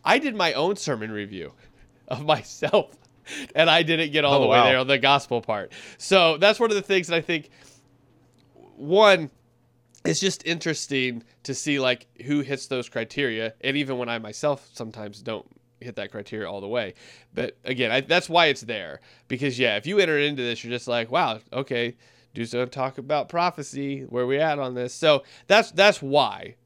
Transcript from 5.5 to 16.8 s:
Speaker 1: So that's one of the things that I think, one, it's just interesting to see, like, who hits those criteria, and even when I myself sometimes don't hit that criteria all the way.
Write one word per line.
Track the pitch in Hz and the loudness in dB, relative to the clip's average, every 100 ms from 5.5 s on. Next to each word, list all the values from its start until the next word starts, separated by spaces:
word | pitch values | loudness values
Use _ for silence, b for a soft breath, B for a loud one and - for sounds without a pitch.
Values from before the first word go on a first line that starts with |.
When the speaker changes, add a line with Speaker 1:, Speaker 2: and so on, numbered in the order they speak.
| 107 92 B B B | -6 -6 B B B
Speaker 1:
So | - 190 165 151 | 2 6 6 6
that's | 196 220 | 4 4
one | 226 | 2
of | 208 | 0
the | |
things | 190 190 160 | 0 0 2
that | 170 | -2
I | |
think, | 160 160 - b b b _ _ _ _ _ _ _ _ - | 0 -4 -6 b b b _ _ _ _ _ _ _ _ -20
one, | - 139 190 214 185 147 _ _ _ _ _ _ _ | -14 0 6 6 6 2 _ _ _ _ _ _ _
it's | 160 160 | -4 -2
just | 190 - | -2 -4
interesting | 156 165 160 156 - 139 127 120 _ b | -6 -4 -4 -6 -4 -2 -2 -6 _ b
to | - | -10
see, | 131 147 143 | -8 -2 0
like, | 127 123 _ - | 0 -2 _ -16
who | 127 147 | -4 -2
hits | 131 135 - | -2 -8 -4
those | 131 117 | -6 -4
criteria, | 120 113 - 135 110 113 - | -8 -6 -4 -4 -2 -6 -6
and | 131 139 | -4 -4
even | 135 127 | -4 -6
when | 120 | -6
I | 117 | -6
myself | 107 104 151 139 _ | -8 -4 -4 -4 _
sometimes | - 110 110 104 104 | -14 -14 -12 -14 -12
don't | 120 110 - _ _ _ | -10 -10 -12 _ _ _
hit | 120 | -16
that | 110 98 | -12 -12
criteria | 110 101 107 92 | -12 -12 -10 -10
all | 98 | -10
the | 98 | -6
way. | 120 | -6